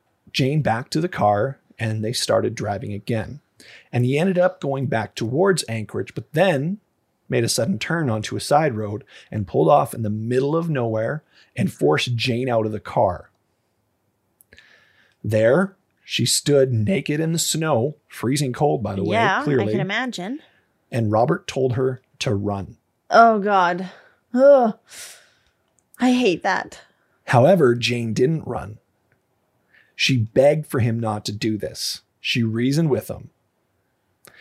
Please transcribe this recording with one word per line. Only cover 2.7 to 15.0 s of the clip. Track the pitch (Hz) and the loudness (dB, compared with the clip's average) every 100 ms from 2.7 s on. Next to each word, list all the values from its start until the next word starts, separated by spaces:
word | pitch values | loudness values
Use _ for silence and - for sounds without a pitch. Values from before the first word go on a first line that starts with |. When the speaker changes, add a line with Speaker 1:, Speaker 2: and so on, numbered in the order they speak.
| 101 104 | -6 -8
Speaker 1:
again. | 101 - 113 - 147 _ _ - - _ | -8 -6 -6 -6 -12 _ _ -20 -20 _
And | 120 | 0
he | 123 139 | 0 2
ended | 190 180 | 0 2
up | 180 180 | 0 0
going | 139 135 123 | -6 -4 -2
back | 113 104 - | -4 -4 -6
towards | - 135 196 180 - | -4 0 2 0 -2
Anchorage, | 113 104 107 98 | -6 -6 -8 -8
but | - - | -10 -4
then | 151 190 143 156 208 _ _ _ _ - | 0 2 2 -2 -6 _ _ _ _ -4
made | 123 | -2
a | 117 | 0
sudden | - 113 104 | 0 -2 -2
turn | - 165 143 | -4 -2 -2
onto | 110 104 113 | -2 -4 -6
a | |
side | - 147 156 107 | 0 2 2 -2
road | 107 127 - - - | -6 -8 -12 -20 -10
and | 110 98 | -8 -2
pulled | - 156 | 2 4
off | 147 147 | 4 2
in | 113 | -4
the | 107 | -4
middle | 107 113 127 139 | -4 -2 -2 0
of | 160 170 | -2 -2
nowhere | 139 117 110 117 151 - _ _ - | -2 -2 -2 -4 -6 -10 _ _ -4
and | 185 | -4
forced | - 147 151 127 | 0 0 0 -2
Jane | 117 123 117 131 | -2 -2 -2 0
out | 117 | 0
of | 110 | 0
the | 107 | -4
car. | - - 101 87 - _ _ _ _ _ _ _ _ _ _ _ _ - _ _ _ _ | -4 0 0 -2 -12 _ _ _ _ _ _ _ _ _ _ _ _ -20 _ _ _ _